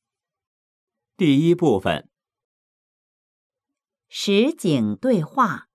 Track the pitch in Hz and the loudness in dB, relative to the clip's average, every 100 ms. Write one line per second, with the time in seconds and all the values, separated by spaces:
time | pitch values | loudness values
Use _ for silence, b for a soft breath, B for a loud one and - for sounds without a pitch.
0 | _ _ _ _ _ _ _ _ _ _ | _ _ _ _ _ _ _ _ _ _
1 | _ - 165 135 165 175 160 98 90 76 | _ -2 2 2 2 2 2 0 0 -4
2 | - _ _ _ _ _ _ _ _ _ | -8 _ _ _ _ _ _ _ _ _
3 | _ _ _ _ _ _ _ _ _ _ | _ _ _ _ _ _ _ _ _ _
4 | _ - - 202 262 330 190 139 107 104 | _ -8 0 2 2 -2 -2 0 -2 -2
5 | 254 220 151 - 226 120 - | -2 -2 -2 -2 -2 -4 -16